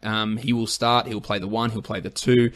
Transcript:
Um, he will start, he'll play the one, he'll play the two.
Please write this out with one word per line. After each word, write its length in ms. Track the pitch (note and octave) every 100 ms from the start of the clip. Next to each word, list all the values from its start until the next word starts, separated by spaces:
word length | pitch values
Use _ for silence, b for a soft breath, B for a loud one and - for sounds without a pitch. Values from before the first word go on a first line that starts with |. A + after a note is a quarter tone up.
Um, 320 | G#2+ A2 G#2+ A2
he 160 | C3
will 160 | A#2 A2+
start, 400 | - A#2 A#2+ A#2
he'll 140 | G#2
play 180 | - G#2
the 80 | F#2
one, 220 | A2+ A#2
he'll 120 | A2
play 200 | - G#2
the 80 | F#2+
two. 420 | - - B2 A#2+